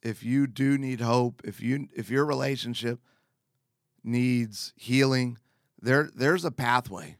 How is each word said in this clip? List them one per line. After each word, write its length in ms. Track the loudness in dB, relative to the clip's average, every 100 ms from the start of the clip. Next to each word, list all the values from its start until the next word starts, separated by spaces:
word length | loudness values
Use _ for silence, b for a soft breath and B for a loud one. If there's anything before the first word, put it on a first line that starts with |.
if 220 | -6 -6
you 240 | -2 0 0
do 300 | 0 0 0
need 220 | -2 -4
hope, 420 | 2 2 2 -4 -12
if 160 | -8
you, 260 | -4 -4 -4 -10
if 140 | -2
your 160 | 0 2
relationship 760 | 0 -2 -4 -6 -4 -4 -6 _ _ _ _ _ _ _ _ _ _
needs 720 | -2 0 2 2 -2 -6 -14 _
healing, 640 | 0 4 4 4 0 -6 _ _ _ _
there, 280 | 2 2 2
there's 300 | 0 2 2
a 80 | -2
pathway. 680 | -2 2 2 0 -12 -14 -20